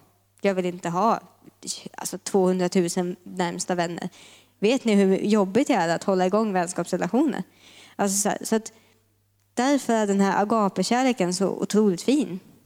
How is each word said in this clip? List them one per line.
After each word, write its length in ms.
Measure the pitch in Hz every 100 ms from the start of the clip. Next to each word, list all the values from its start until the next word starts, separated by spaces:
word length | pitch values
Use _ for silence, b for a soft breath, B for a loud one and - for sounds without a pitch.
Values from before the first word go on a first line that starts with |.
| _ _ _ _
Jag 140 | 196
vill 120 | 185 180
inte 220 | 180 175
ha, 320 | 170 220 202 - _ - - - - -
alltså, 240 | - - 180
tvåhundratusen 1000 | - 202 185 185 180 190 170 185 180 -
närmsta 520 | - 190 175 175 -
vänner. 340 | 175 175 175 180 B B B B B
Vet 260 | 202 269
ni 100 | 226
hur 240 | 202 190 190
jobbigt 500 | 208 214 190 202 294
det 60 |
är 140 | 233 170
att 160 | 165
hålla 220 | - 190 185
igång 260 | 208 220
vänskapsrelationer? 880 | 185 170 - 175 175 175 233 311 - 180 B B B B B
Alltså, 220 | 202 196
så 100 | 208
här, 100 | -
så 140 | - 220
att 160 | 214 - b b _ _ _ _ _
därför 380 | - 254 285 -
är 140 | 226 208
den 140 | 196
här 220 | 196 180
agapekärleken 920 | 208 226 196 - 185 233 262 233 175
så 140 | 180 190
otroligt 540 | - - 208 214 170
fin. 380 | - 285 220 185 - -